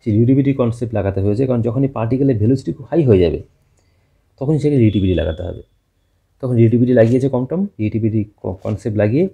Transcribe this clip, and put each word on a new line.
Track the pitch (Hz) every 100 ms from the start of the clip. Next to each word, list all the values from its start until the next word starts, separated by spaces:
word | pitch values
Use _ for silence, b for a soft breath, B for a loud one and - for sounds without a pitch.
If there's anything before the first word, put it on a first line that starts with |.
সেই | -
রিলেটিভিটি | 104 120 135 135
concept | 135 120 113 120
লাগাতে | 110 98 98
হয়েছে, | 98 104 135
কারণ | 120
যখনই | 113 110 135
পার্টিকেলের | 113 113 131 139 117
velocity | 104 131 -
খুব | - 117
হাই | 156
হয়ে | 139 98
যাবে, | 85 - - _ _ _ _ _ _ _ _ _
তখনই | 135 156
সেটাকে | 147 143
রিলেটিভিটি | 110 101 95 87
লাগাতে | 82 82
হবে। | 90 - - _ _ _ _ _ _ _
তখন | 127 123
রিলেটিভিটি | 113 120 123
লাগিয়েছে | 123 113 127 135
কম্পটন, | 127 127 165 202 -
রিলেটিভিটি | 107 110 110 110 104 _
ক-, | - 95
concept | 107 110 123 104
লাগিয়ে | 104 123 190